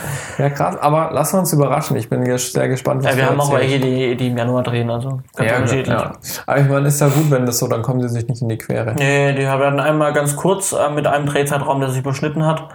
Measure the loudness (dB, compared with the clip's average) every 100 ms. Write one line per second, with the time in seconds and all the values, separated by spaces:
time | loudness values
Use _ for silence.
0 | -10 -8 -8 -2 -2 0 -2 0 2 2
1 | 2 0 0 0 2 2 2 2 0 -2
2 | -2 -2 0 -2 -2 -2 0 0 -2 0
3 | 0 2 2 2 2 2 2 2 0 0
4 | 0 0 0 0 0 0 0 -2 -2 -2
5 | -4 -6 -8 -4 0 2 2 0 0 -2
6 | -2 -8 -12 -10 0 2 4 4 2 2
7 | 2 4 4 2 2 0 -2 -2 -2 -2
8 | -2 -2 -4 -4 -4 -4 -4 -4 -2 0
9 | 2 2 2 0 0 0 0 2 0 2
10 | 2 2 0 0 0 0 0 0 0 0
11 | 0 0 0 0 0 0 0 0 0 -2
12 | -2 -2 -2 0 0 0 -4